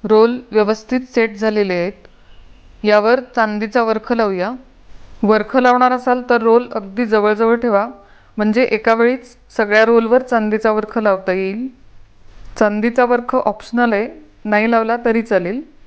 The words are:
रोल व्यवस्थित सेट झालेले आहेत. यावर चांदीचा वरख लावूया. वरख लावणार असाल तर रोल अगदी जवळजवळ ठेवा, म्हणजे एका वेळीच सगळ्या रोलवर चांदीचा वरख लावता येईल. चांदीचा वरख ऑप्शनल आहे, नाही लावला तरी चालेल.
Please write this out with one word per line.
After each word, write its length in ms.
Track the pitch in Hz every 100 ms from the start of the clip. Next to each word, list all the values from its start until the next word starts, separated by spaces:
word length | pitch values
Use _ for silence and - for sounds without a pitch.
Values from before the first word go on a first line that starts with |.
रोल 340 | 202 214 226 247 247
व्यवस्थित 480 | 214 208 214 - 254 254
सेट 220 | - 226 208
झालेले 380 | 220 214 202
आहेत. 180 | 180 175 202 - - - - - - - -
यावर 380 | 208 208 208 254 247
चांदीचा 480 | - 220 208 214 247
वरख 300 | 226 220 220
लावूया. 380 | 233 214 190 185 254 - - - - - -
वरख 340 | 202 214 214 262
लावणार 360 | 254 247 254
असाल 300 | 254 247 247 247
तर 120 | 240
रोल 240 | 226 233 247
अगदी 340 | 226 196 196 240
जवळजवळ 500 | 214 208 208 226 233
ठेवा, 300 | 240 202 226 - - - _ -
म्हणजे 260 | 208 214 254
एका 240 | 214 226
वेळीच 420 | 226 233 254 - - _ -
सगळ्या 280 | 208 214 220
रोलवर 360 | 233 226 254
चांदीचा 460 | 254 233 214 214 220
वरख 260 | 214 214 233
लावता 340 | 214 190 190
येईल. 340 | 185 190 202 262 - - - - - - - - -
चांदीचा 480 | 214 208 226 240
वरख 300 | 240 240 240 254
ऑप्शनल 560 | - 208 - 233 240
आहे, 160 | 202 233 - - _
नाही 260 | 214 208 226
लावला 260 | 233 220 233
तरी 180 | 233 226
चालेल. 380 | 226 196 175 233 311 -